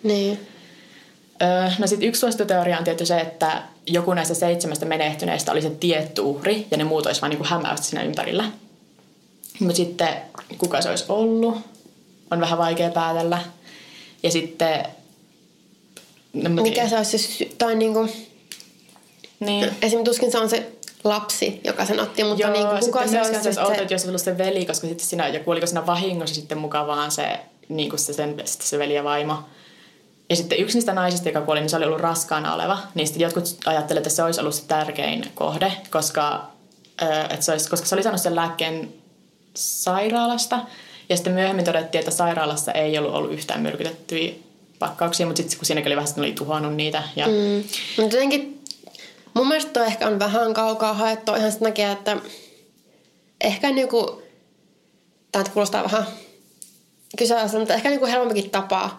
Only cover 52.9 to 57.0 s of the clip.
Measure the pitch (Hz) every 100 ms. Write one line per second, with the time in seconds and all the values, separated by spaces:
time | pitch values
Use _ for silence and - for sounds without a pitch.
52.9 | _ _ _ _ _ 214 196 285 269 254
53.9 | 233 202 - - - _ _ _ _ _
54.9 | _ _ _ _ 202 196 - 202 202 190
55.9 | 214 208 - - - _ _ - - _
56.9 | _